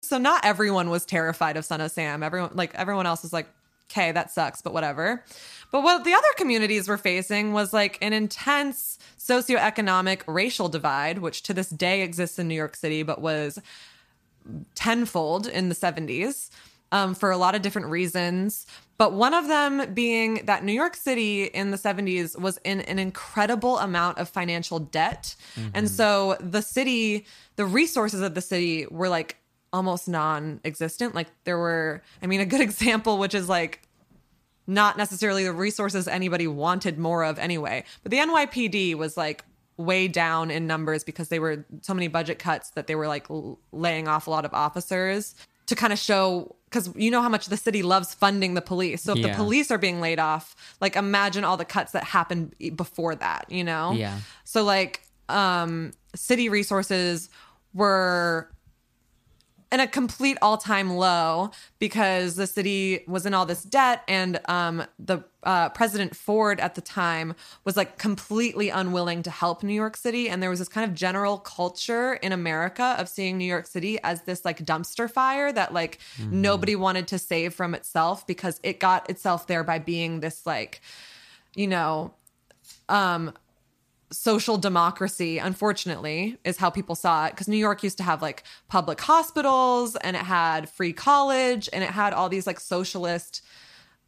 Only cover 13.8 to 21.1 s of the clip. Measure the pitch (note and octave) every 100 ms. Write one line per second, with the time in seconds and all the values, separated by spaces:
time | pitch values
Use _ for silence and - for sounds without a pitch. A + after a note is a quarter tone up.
13.8 | - - _ _ _ _ - D#3 C3 -
14.8 | A3+ A#3 A#3 F3 D#3 F3 A3 - F#3 E3+
15.8 | F#3 D#3+ D#3 B2 G#3+ C#4 - - - _
16.8 | _ G3 G3 F#3 G3+ F#3 F3+ G#3 G3 G3+
17.8 | D#3+ E3 F3+ F3+ F3 F3+ G3 - - -
18.8 | _ _ G#3+ F#3+ B3 E4+ D4 D#4 C#4+ C#4
19.8 | C#4 F#3+ A#3+ A3+ A3 A3 - G3+ G3+ A3
20.8 | E4+ E4+ -